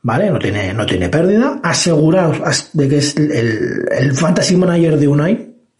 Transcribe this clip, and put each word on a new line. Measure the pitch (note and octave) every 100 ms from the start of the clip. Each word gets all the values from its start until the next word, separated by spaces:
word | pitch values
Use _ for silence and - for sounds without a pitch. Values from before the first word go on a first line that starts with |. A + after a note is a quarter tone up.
¿vale? | A#2 B2+ G#3
No | B2
tiene, | G#2 G2+ F#2+
no | G#2+ G2+
tiene | F2+ F2
pérdida. | D3 F3+ G#3+ C#4 -
Aseguraos | E3+ C3+ F3 D3+ D#3 F#3 D#3+ -
as-, | D#3 C3 -
de | D3+ C#3
que | D3
es | - -
el, | D3+ A#2 A2+ A2 - - - -
el | C#3+
Fantasy | B2+ E3 F3+ G3 F3+
Manager | F3 E3+ E3 D3+
de | C#3+
Unai, | D3 E3 A#3 - - _